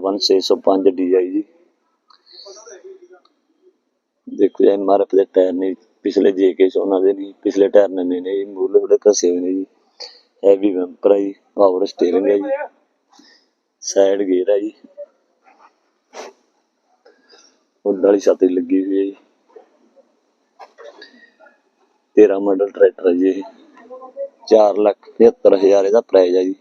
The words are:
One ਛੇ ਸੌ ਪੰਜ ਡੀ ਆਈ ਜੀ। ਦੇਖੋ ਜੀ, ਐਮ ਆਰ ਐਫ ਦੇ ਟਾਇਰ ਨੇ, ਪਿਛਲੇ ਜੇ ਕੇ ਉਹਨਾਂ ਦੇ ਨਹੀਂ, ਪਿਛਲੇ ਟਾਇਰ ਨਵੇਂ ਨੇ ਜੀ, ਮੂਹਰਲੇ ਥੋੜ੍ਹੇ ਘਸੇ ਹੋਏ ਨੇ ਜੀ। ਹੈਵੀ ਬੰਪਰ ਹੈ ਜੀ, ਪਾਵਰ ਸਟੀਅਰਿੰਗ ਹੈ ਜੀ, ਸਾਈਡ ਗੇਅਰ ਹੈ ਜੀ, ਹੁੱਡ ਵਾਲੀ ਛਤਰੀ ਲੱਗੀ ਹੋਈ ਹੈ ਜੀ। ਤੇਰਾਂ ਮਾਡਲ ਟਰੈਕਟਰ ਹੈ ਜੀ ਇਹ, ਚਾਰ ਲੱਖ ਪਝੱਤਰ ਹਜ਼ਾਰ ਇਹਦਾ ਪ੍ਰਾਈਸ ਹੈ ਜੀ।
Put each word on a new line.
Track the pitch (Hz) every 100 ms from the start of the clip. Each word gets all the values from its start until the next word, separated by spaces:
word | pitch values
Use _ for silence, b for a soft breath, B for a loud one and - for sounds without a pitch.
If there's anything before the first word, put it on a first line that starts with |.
One | 190 202
ਛੇ | - 95
ਸੌ | - 95 -
ਪੰਜ | 95 95
ਡੀ | 90 90 92
ਆਈ | 92
ਜੀ। | 98 - _ _ _ _ _ _ _ _ - - - - - 381 381 349 359 _ _ _ _ _ _ _ _ _ _ -
ਦੇਖੋ | - 98 -
ਜੀ, | 98
ਐਮ | 101 95
ਆਰ | 98
ਐਫ | 98 92
ਦੇ | 98
ਟਾਇਰ | 95 92
ਨੇ, | 90 95 92 _ _ 101
ਪਿਛਲੇ | 92 95
ਜੇ | 95 95
ਕੇ | 85 95 92
ਉਹਨਾਂ | 98 95
ਦੇ | 95
ਨਹੀਂ, | 98 98 -
ਪਿਛਲੇ | 101 95 98
ਟਾਇਰ | 104 98
ਨਵੇਂ | 92 90 90
ਨੇ | 92 98
ਜੀ, | 101
ਮੂਹਰਲੇ | 95 95 101
ਥੋੜ੍ਹੇ | 95 104 104
ਘਸੇ | 98 87
ਹੋਏ | 90
ਨੇ | 90
ਜੀ। | 95 95 _ _ B B B B _
ਹੈਵੀ | 101 98 101
ਬੰਪਰ | 92 90 82 101
ਹੈ | 101
ਜੀ, | 98 - _ -
ਪਾਵਰ | 98 92 98
ਸਟੀਅਰਿੰਗ | - 87 90 98
ਹੈ | 101
ਜੀ, | - 539 - _ _ _ _ b b b b _ _ _
ਸਾਈਡ | - 98 98 98
ਗੇਅਰ | 98 90 90
ਹੈ | 104
ਜੀ, | 107 - - - - _ _ _ _ _ _ _ _ _ _ - - - _ _ _ _ _ _ b b b b b b _ _ 101
ਹੁੱਡ | 95 95
ਵਾਲੀ | 101
ਛਤਰੀ | 95 87 92 90
ਲੱਗੀ | 85 95 95
ਹੋਈ | 95
ਹੈ |
ਜੀ। | 98 - _ _ _ - _ _ _ _ _ _ _ _ _ - - _ - - b b b b 640 _ _ _ _ _ _ -
ਤੇਰਾਂ | 104 98
ਮਾਡਲ | 101 95 101
ਟਰੈਕਟਰ | 92 98 - 92
ਹੈ |
ਜੀ | 87 95
ਇਹ, | 95 - - _ _ - - - - - _ -
ਚਾਰ | 110 104 95
ਲੱਖ | 104 - -
ਪਝੱਤਰ | - 113 - 104 98
ਹਜ਼ਾਰ | 95 101 98
ਇਹਦਾ | 113
ਪ੍ਰਾਈਸ | - 95 90 92
ਹੈ |
ਜੀ। | 92 95